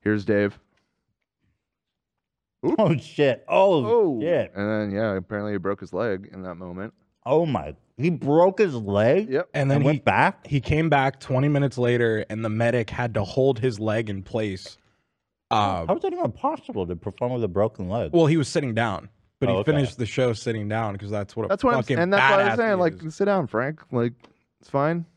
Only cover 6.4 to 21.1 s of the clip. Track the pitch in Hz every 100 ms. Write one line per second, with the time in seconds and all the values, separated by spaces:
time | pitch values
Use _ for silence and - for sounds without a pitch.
6.4 | 92 85 92 90 104 _ _ _ 120 156
7.4 | 170 110 71 71 _ - 156 156 135 151
8.4 | 185 190 202 127 101 101 110 170 220 135
9.4 | 175 147 139 143 143 151 - 98 160 -
10.4 | - 143 - 151 165 147 135 - - 131
11.4 | 143 143 139 123 120 120 117 110 - 110
12.4 | 113 107 117 120 110 - 123 110 98 -
13.4 | 135 120 127 104 110 110 107 98 95 117
14.4 | 107 92 - - _ _ _ _ _ _
15.4 | _ 110 101 92 85 220 392 349 311 -
16.4 | 277 311 - 233 87 87 - - 120 127
17.4 | 107 90 110 - 92 110 87 170 156 165
18.4 | 131 170 139 110 117 92 - _ _ _
19.4 | 113 95 127 147 127 - 110 - 127 110
20.4 | - 110 104 110 110 98 104